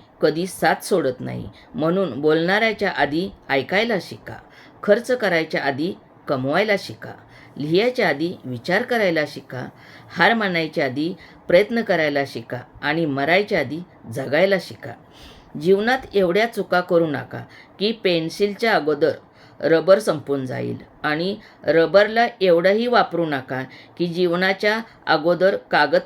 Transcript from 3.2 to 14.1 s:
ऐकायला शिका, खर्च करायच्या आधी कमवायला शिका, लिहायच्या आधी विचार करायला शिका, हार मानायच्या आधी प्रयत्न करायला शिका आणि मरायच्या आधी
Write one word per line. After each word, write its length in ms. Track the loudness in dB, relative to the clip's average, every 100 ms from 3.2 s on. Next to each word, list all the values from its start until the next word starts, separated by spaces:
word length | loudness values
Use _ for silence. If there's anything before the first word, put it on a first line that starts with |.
| -6 -8 -4
ऐकायला 460 | -2 0 -2 0 -2
शिका, 340 | -6 -14 -16 -18 -20 -20 -20 -6
खर्च 280 | 2 2 2
करायच्या 540 | -2 0 0 0 -4
आधी 300 | -2 -2 -4 -6 -14 -16 -6
कमवायला 440 | -4 0 0 0 -2
शिका, 320 | -4 -16 -16 -20 -20 -20 -20 -8
लिहायच्या 500 | -2 2 2 0 -2
आधी 260 | 0 -4 -6
विचार 380 | -10 -10 -2 -2
करायला 380 | 0 0 0 0 -2
शिका, 420 | -8 -14 -12 -12 -16 -20 -20 -10 0
हार 180 | 2
मानायच्या 500 | 2 0 -2 -4 -2
आधी 300 | -2 -2 -6 -6 -16 -16 2
प्रयत्न 340 | 4 4 0
करायला 380 | 0 0 0 0 -4
शिका 320 | -6 -10 -10 -10 -8
आणि 240 | -4 -2 -2
मरायच्या 540 | -2 2 2 2 -2
आधी 200 | -4 -8 -12 -18 -12